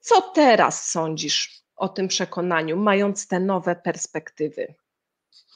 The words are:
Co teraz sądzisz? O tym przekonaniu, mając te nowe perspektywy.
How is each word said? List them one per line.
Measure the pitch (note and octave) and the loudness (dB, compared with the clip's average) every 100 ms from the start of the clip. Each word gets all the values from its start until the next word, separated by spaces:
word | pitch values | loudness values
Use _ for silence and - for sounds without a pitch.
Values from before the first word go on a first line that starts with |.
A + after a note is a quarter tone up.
Co | - A4 | 4 4
teraz | F#4+ - C#4+ A3 C3+ E3+ - | 4 4 6 6 4 0 -6
sądzisz? | F3 D#3+ D#3 D#3 - - - _ - | -4 -4 -4 -4 -4 -4 -12 _ -8
O | D#3+ | -6
tym | F3+ F#3+ | -4 -4
przekonaniu, | - F3+ - F3+ E3 D#3+ E3 | -4 -4 -4 -2 0 0 -2
mając | G#3 G3 G3+ G3 - | 0 2 0 -2 -4
te | F3+ | -2
nowe | F#3 F#3+ F3 F3 | 0 -2 -2 -4
perspektywy. | - E3 - E3 D3+ _ D3+ - - D3+ _ _ _ _ _ _ _ | -4 -6 -6 -10 -12 _ -6 -6 -12 -12 _ _ _ _ _ _ _